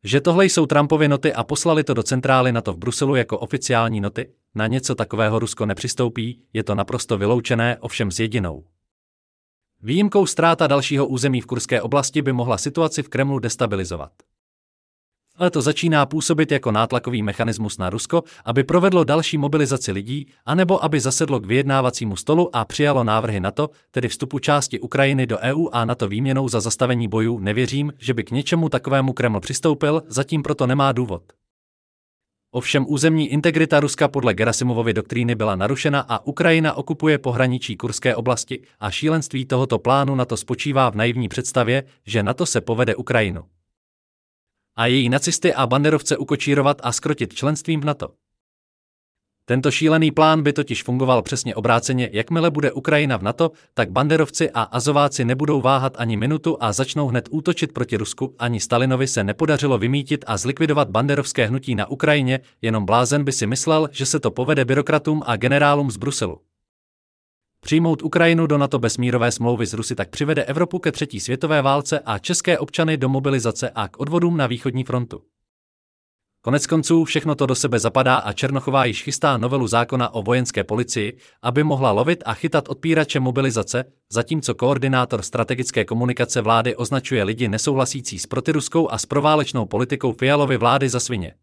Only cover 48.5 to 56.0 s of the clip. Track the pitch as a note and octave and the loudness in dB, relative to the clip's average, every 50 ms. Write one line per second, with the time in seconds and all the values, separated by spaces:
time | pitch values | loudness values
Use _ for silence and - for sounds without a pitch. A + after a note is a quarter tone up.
48.5 | _ _ _ _ _ _ _ _ _ _ _ _ _ _ _ _ _ _ _ - | _ _ _ _ _ _ _ _ _ _ _ _ _ _ _ _ _ _ _ -2
49.5 | B2 C3 B2+ C#3+ B2+ - D#3+ D#3 D#3+ D#3+ D#3+ D#3 D3 D#3 D#3 D#3 D#3 D#3 C#3+ D3 | -2 2 2 0 0 2 2 4 4 4 4 4 4 4 6 6 4 4 2 2
50.5 | C#3+ D3+ C#3+ - A#2 - - - B2 B2+ C3 C3 B2+ A#2 G2 - - - - A#2+ | 0 0 -2 -4 -6 -6 -4 -4 -2 0 2 4 2 2 2 -2 -6 -6 -6 -6
51.5 | G2+ A2+ G#2 A#2 A2+ A#2 - - C3 B2+ B2 G#2 - G#2 A2 - E3 E3 D#3+ E3+ | -6 -2 0 2 2 2 2 0 -2 -2 -2 -2 -2 -4 -2 0 0 0 0 0
52.5 | D3 D3 D3 B2+ - C3+ B2+ - D3+ D3 D3+ C#3 B2 G2+ F#2+ G#2 - - E3 D#3+ | 0 0 -2 -2 -2 -2 -2 0 2 2 2 0 -2 -2 -2 -4 0 0 0 0
53.5 | D#3+ _ _ _ _ - - F2+ F#2 B2+ C#3 D3 D#3+ D#3+ D#3 D3+ - - E3 D3 | 0 _ _ _ _ -2 -2 0 0 0 2 2 4 2 2 0 0 -2 -2 0
54.5 | - A#2 A2 - - B2 A2+ C#3+ C#3+ C#3+ C#3+ C#3 C#3 - B2 A#2 C3 C3 D3+ D3+ | 0 -2 -4 -2 -2 -2 0 2 2 4 2 2 0 -2 0 0 0 0 0 0
55.5 | D3+ C#3 B2 B2+ C3+ C3 C3 C3+ - - | 0 2 2 2 2 2 0 -2 -4 -4